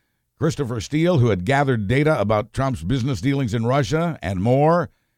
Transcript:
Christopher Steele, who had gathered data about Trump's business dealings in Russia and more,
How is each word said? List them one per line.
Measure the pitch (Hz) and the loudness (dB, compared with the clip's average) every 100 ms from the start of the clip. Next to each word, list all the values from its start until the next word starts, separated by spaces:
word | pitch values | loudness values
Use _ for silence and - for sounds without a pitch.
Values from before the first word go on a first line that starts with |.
| _ _ _ - | _ _ _ -4
Christopher | - - 131 117 | -4 -2 -6 -6
Steele, | - 151 170 175 | -4 0 2 2
who | 120 | 2
had | 95 | 2
gathered | 92 139 139 120 98 | 0 0 2 0 0
data | 127 151 151 | 2 2 2
about | 101 107 104 | 2 0 0
Trump's | - 135 127 | -4 -4 -4
business | 80 131 120 113 | -4 -2 -2 -2
dealings | 120 139 127 | -2 0 -2
in | 117 113 | -2 0
Russia | 135 135 156 170 151 | 0 0 0 -2 -4
and | 85 95 | -6 -2
more, | 107 131 151 170 156 _ _ | 2 4 4 2 0 _ _